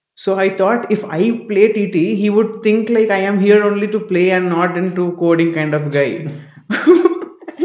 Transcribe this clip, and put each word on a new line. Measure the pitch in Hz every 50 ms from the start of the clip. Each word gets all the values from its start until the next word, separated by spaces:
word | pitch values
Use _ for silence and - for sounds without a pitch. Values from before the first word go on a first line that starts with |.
| _ _ _
So | - - 196 190 190
I | 190 190
thought | 190 196 190 196 233 240 240 - 214
if | 208 -
I | - 160 160 202 233 226 - - -
play | 208 190 214 226 220
T | 220 202 180
T, | - 160 165 202 220
he | 190 202 208
would | 202 214 220 - - - -
think, | 214 208 226 220 226
like, | 240 220 220 214
I | 196 190
am | 190 196 202 190
here | 190 202 208 208 208
only | 208 208 202 208 208
to | 208 214
play | - - 185 175 180 185
and | 185 180 180 180
not | 170 165 175 180 170
into | 175 185 190 180 180 180 175 175
coding | - 175 170 170 165 170 165 165
kind | 156 151 151 151
of | 147 147 143
guy. | 143 143 143 165 - - 160 147 147 - - - - - - -
<laughs> | 214 - - 302 359 330 359 339 - - - - - - - - - - 339